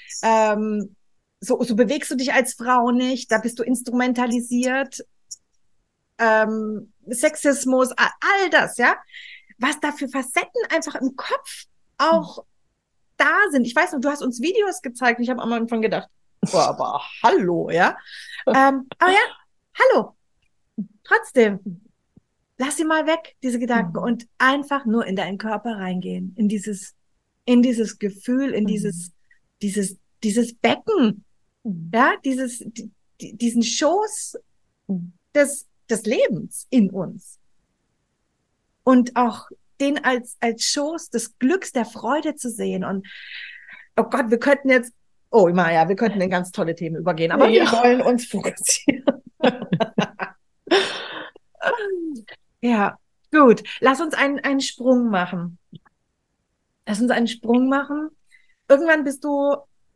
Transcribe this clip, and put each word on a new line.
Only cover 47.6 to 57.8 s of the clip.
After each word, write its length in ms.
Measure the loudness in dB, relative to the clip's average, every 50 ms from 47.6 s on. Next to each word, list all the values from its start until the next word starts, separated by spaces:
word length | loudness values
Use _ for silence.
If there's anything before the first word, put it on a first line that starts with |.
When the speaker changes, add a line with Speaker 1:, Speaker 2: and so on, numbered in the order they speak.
| 4
Speaker 1:
wir 80 | 4 4 4
wollen 220 | 6 6 4 4 4
uns 240 | 2 2 2 -2
fokussieren. 800 | -4 -6 -6 -6 -6 -8 -4 -2 -2 -2 0 0 -2 -2 0 -2 -2 -2 -2 -8 -20 -6 _
<laughs> 920 | 0 0 0 -2 -4 -4 -2 -2 -2 -2 -2 -2 -2 -2 -4 -8 -12 -12 -12 _ _ _ _ _ _ 0 0 0 0 -2 -6 -10 -12 -12 -14 -14 -16 -16 -20 -20 _ _ _ _ -4 -4 -4 -4 -4 -6 -6 -6 -6 -8 -10 -12 -14 -18 -20 -20 _ _ _ _
Ja, 380 | -2 0 0 0 0 -2 -4 -8 _ _ _ _ _ _
gut. 320 | 4 6 8 8 8 6 2 -6 -6 0
Lass 200 | 2 2 2 2
uns 140 | -2 -4 0
einen, 260 | 0 0 0 0 -2
einen 200 | -2 -2 -2 -2
Sprung 500 | -2 -4 -8 -2 2 2 4 4 2 2
machen. 480 | 0 0 0 -2 -4 -6 -8 -10 -12 -16 _ _ -20 -20 -20 _ _ _ _ _ _ _ _ _ _ _ _ _ _ _ _ _ _ _ _
Lass 140 | -6 -2 0
uns 100 | 0 2
einen 180 | 2 2 0 -2
Sprung 400 | -2 -4 -2 0 2 2 4 2
machen. 400 | 2 0